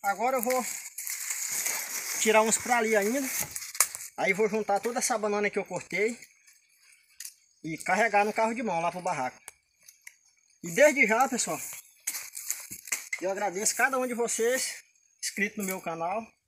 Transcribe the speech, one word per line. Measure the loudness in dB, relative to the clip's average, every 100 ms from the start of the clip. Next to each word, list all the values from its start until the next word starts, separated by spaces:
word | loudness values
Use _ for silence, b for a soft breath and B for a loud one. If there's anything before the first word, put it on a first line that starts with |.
agora | -2 0 2 2
eu |
vou | 2 0 -2 -8 -12 -12 -8 -8 -6 -6 -4 -2 -2 -4 -4 -6 -6 0
tirar | 6 6
uns | 6 2
pra | 2 2
ali | 4 4
ainda. | 4 0 -2 -4 -4 -6 -10 -2 -2 -2 -12 -4
Aí | 0
vou | 2 2
juntar | 0 0 0
toda | 0 -2
essa | 0 0
banana | 0 0 0
que | -2
eu | -4
cortei | -8 -6 0 0 -2 -16 _ _ _ _ _ _ _ _ _ -16 _ _ _
e | -10 -8
carregar | 0 2 4 4
no | 4
carro | 2 0
de | 0
mão | -2 0
lá | -2
pro | -2
barraco. | -4 -2 -4 -6 -20 _ _ _ -20 _ -20 _ _ _ _ _
E | -6
desde | 6 6 8 4
já, | 6 4
pessoal, | 2 -2 -4 -6 -14 -18 _ -8 -8 -10 -12 -8 -8 -8 -16 -8 -8 -6 -6
eu | -4
agradeço | -2 -2 0 -2 2
cada | 2 4
um | -2
de |
vocês | -2 -2 2 2 2 -2 -6 -16 _ _ _
inscrito | -6 -2 -4 -2
no | -6
meu | -4
canal. | -6 -4 -4 -4 -8 _